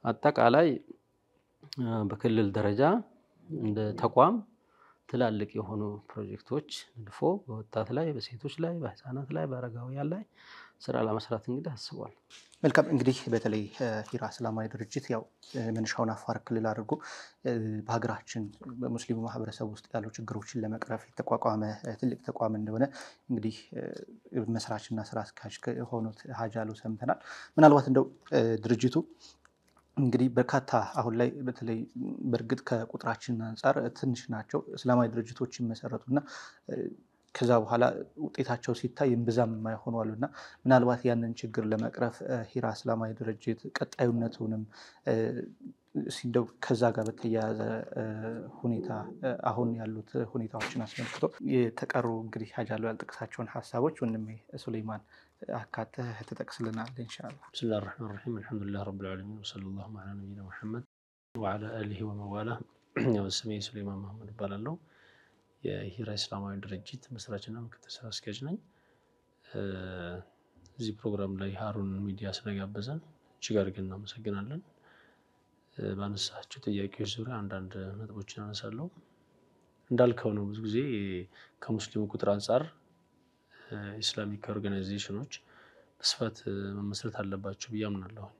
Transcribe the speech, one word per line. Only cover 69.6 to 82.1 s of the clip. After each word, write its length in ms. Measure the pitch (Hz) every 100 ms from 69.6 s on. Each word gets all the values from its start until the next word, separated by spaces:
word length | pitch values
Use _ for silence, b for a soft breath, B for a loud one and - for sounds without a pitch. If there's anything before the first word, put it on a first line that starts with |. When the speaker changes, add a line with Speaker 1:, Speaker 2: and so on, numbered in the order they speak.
| 101 92 92 92 87 92 - _ _ _ -
Speaker 3:
እዚህ 200 | - 113
ፕሮግራም 380 | 104 113 101 98
ላይ 160 | 95 98
ሀሩን 360 | 98 107 104 98 95
ሚዲያ 280 | 101 98 104
ስለጋበዘን 680 | 92 110 98 98 104 110 156 - _ _
እጅግ 240 | _ - 107
አድርገን 280 | 98 98
እናመሰግናለን። 760 | 95 95 104 - 110 101 104 156 - _ b b b b b b _ _ _ -
እ፣ 160 | 104
ባነሳቸው 640 | 98 101 104 - - - -
ጥያቄዎች 480 | - 98 98 - 104
ዙሪያ 240 | 113 113 117
አንዳንድ 360 | 101 95 92 98 95
ነጥቦችን 460 | 101 110 101 95 -
አነሳለሁ። 460 | 104 101 110 110 170 - _ _ _ _ _ _ _ _ _
እንዳልከው 420 | 123 123 117 113
ነው፣ 120 | 104 101
ብዙ 120 | 107
ጊዜ 160 | 110 110 143 110 98 92 92 b b _
ከሙስሊሙ 420 | - 110 - 113
ቁጥር 220 | 104